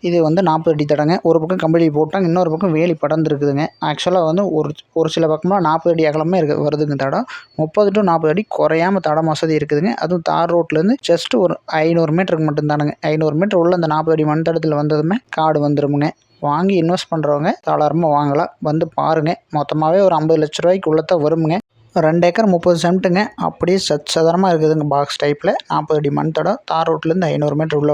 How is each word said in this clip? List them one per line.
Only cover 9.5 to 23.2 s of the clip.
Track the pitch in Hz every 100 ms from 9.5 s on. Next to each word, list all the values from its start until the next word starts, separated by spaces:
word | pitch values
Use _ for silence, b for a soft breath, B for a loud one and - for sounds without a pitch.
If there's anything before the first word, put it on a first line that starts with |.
| 156
இருக்குதுங்க. | 147 147 190 - 165
அதுவும் | 180 165
தார் | 156 170 170
ரோட்லேருந்து | 160 156 185 269 -
just | 170 - 247
ஒரு | 180 165 - 160
ஐந்நூறு | 160 170 160 160
மீட்டருக்கு | 190 165 156
மட்டும்தானுங்க. | 147 147 147 147 - 160
ஐந்நூறு | 156 156 151
மீட்டர் | 202 190
உள்ள | 165 180
அந்த | 160 156
நாற்பது | 160 156
அடி | 151
மண் | 151 165
தடத்துல | 165 160 147
வந்ததுமே | 147 151 156 220 - -
காடு | 156 151 147
வந்துருமுங்க. | 143 143 143 147 - _ _ 147
வாங்கி | 147 190 190
இன்வெஸ்ட் | 165 180 -
பண்றவங்க | 165 147 147 160 285 -
தாராளமா | 151 147 156 165 143
வாங்கலாம். | 147 139 175 - 156
வந்து | 156 160 -
பாருங்க. | 143 160 156 185 _ 156
மொத்தமாவே | 143 151 156 180 196
ஒரு | 165
ஐம்பது | 156 160
லட்ச | 147 -
ரூபாய்க்கு | 170 190 165
உள்ளதான் | 156 156 180
வருமுங்க. | 147 165 160 180 - _ _
ரெண்டு | 180 156 170 175
ஏக்கர் | 175 220
முப்பது | 175 180 170
சென்ட்டுங்க. | 170 185 185 175